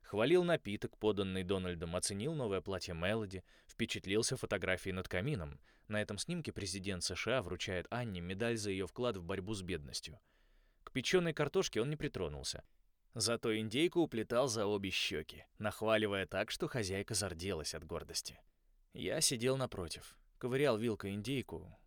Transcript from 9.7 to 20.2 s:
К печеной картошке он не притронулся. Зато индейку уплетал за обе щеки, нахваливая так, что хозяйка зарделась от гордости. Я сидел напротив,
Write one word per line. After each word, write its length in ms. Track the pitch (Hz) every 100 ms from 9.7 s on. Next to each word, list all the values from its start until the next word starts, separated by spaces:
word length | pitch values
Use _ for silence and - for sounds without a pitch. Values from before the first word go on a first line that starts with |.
| 82 69 - - - _ _ _ _ _ _
К 80 | -
печеной 420 | 131 - 180 170
картошке 480 | 156 143 190 - -
он 80 | 123
не 60 |
притронулся. 680 | 156 - - 80 71 - - - _ _ _ _
Зато 440 | 120 107 117 123 110
индейку 440 | 110 123 170 175
уплетал 460 | 156 113 104 117 135
за 180 | 113
обе 240 | 101 104 98
щеки, 560 | - - 80 80 - - _
нахваливая 680 | 107 - 110 110 107 98
так, 240 | 95 95 113
что 180 | - 170
хозяйка 460 | 127 95 95 101
зарделась 640 | 87 101 80 92 85 73
от 100 | 80
гордости. 540 | 80 82 - - - - _ _ _ _ _
Я 280 | - 87 131
сидел 360 | 156 123 123 135
напротив, 600 | 127 - 85 - - -